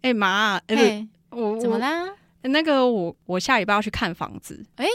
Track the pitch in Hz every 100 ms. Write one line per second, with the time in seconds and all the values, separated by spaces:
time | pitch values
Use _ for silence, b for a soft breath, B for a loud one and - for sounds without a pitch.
0 | 254 220 190 196 214 190 - 269 220 208
1 | 220 _ _ 233 214 226 233 226 262 339
2 | 370 403 _ _ 262 302 320 269 247 220
3 | 170 - - 180 277 240 208 208 208 -
4 | 190 170 - - - - - - 339